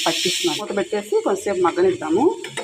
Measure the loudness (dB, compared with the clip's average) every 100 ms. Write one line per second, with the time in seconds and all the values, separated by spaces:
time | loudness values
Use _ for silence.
0 | 0 0 -2 0 -2 -2 -2 -2 -2 -4
1 | 0 0 0 -2 -2 0 2 4 2 2
2 | 0 2 2 2 -6 -10